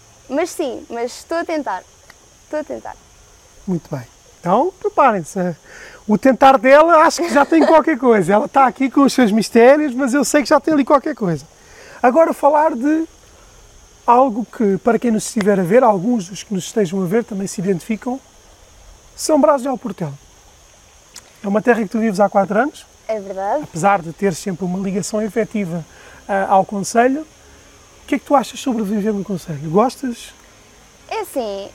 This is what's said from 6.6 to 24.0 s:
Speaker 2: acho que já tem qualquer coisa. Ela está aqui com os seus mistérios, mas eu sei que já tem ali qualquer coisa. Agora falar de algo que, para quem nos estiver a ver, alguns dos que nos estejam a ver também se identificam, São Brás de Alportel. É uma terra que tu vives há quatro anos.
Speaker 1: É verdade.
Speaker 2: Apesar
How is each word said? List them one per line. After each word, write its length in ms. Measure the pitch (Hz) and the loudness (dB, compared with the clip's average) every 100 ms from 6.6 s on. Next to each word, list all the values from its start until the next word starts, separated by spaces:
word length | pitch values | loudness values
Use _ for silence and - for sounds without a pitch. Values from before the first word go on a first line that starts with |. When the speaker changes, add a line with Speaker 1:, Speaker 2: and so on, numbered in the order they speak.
| 240 285 330 330 | 6 6 8 6
Speaker 2:
acho 200 | 320 - | 4 2
que 60 | 339 | 0
já 120 | 277 285 | 0 2
tem 180 | 330 294 | 4 6
qualquer 300 | 320 311 285 | 4 4 0
coisa. 340 | 254 220 165 | 2 2 4
Ela 140 | 202 - | 0 2
está 200 | 277 262 | 2 2
aqui 240 | - 269 | 2 -2
com 120 | 294 | 2
os 100 | 269 | 2
seus 180 | - 240 | 4 2
mistérios, 640 | 214 190 233 240 294 302 | 2 0 4 6 6 2
mas 180 | 240 277 | -2 -2
eu 100 | 269 | 0
sei 180 | 254 294 | 0 0
que 60 | - | 2
já 100 | 302 | 0
tem 160 | 302 | 2
ali 100 | 311 | 0
qualquer 300 | 262 294 311 | 2 2 0
coisa. 320 | 285 190 156 - _ - - - - | -6 -4 -4 -8 _ -20 -20 -20 -2
Agora 300 | 247 254 330 | 0 2 2
falar 420 | 277 285 302 320 | 2 2 4 2
de 320 | 233 277 320 330 _ _ - - - - - _ _ - | 0 -2 -2 -4 _ _ -20 -20 -20 -20 -20 _ _ 2
algo 380 | 240 269 208 | 4 4 0
que, 340 | 208 - 208 190 | -8 -2 -2 0
para 200 | - 226 | 0 0
quem 120 | 247 | 0
nos 160 | 220 - | -2 -4
estiver 320 | - 196 196 | -4 0 0
a 20 | |
ver, 200 | 175 226 | 2 4
alguns 440 | 254 202 190 240 175 | 4 2 0 -4 -4
dos 140 | 202 | -14
que 100 | - | -10
nos 120 | 190 | -8
estejam 380 | - - 190 196 | -6 -4 -2 -2
a 40 | 185 | -2
ver 160 | 220 | -2
também 220 | 226 196 196 | -4 -8 -8
se 140 | - | -6
identificam, 580 | 185 180 - 220 - 262 _ _ _ _ _ - - - _ | -4 -4 -4 -8 -6 -10 _ _ _ _ _ -20 -20 -20 _
São 260 | - - 302 | -10 -2 2
Brás 220 | 294 285 | 2 2
de 60 | 254 | 0
Alportel. 440 | 254 240 185 160 139 _ _ _ _ _ _ _ _ _ - - _ | -6 -8 -10 -10 -10 _ _ _ _ _ _ _ _ _ -20 -20 _
É 60 | 202 | -4
uma 140 | 208 | -2
terra 200 | 247 226 | 0 0
que 60 | 208 | 0
tu 100 | 226 | -2
vives 200 | 226 190 | -2 0
há 80 | 202 | 0
quatro 300 | 208 196 208 | 0 -2 -2
anos. 260 | 277 - - _ - | -2 -6 -20 _ -10
Speaker 1:
É 120 | 220 | -10
verdade. 420 | 196 190 196 269 | -8 -8 -4 -4
Speaker 2:
Apesar 360 | 294 170 190 196 | -6 -4 0 0